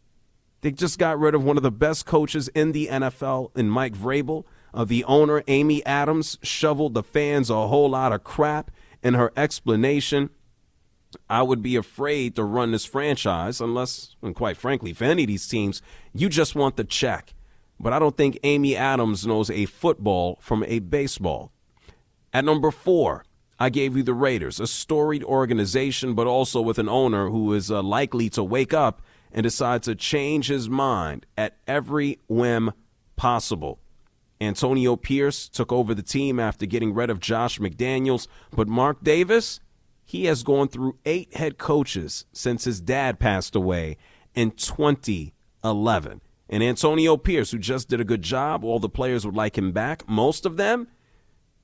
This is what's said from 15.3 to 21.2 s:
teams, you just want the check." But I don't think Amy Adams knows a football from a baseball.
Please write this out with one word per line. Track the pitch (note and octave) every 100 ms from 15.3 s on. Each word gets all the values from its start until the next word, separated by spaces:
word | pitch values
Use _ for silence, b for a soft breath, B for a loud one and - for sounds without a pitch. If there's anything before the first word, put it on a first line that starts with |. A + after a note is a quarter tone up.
| G2 -
teams, | A#2 G2+ F#2+ b b b
you | - F#3
just | D#3 D3+ D3
want | C#3 B2+
the |
check." | G#2+ - B2+ F#2 - - - - _ -
But | A2+
I | C3+
don't | D3+ D3
think | C#3 -
Amy | C#3+ C#3+ C#3+ C3+
Adams | C3 C3 A2+ G2 G2+
knows | A2 A2
a | G2 G2+
football | - E3+ - G#2 F#2 F2 F2+
from | - A2 -
a | A#2
baseball. | F2+ D3 C#3 -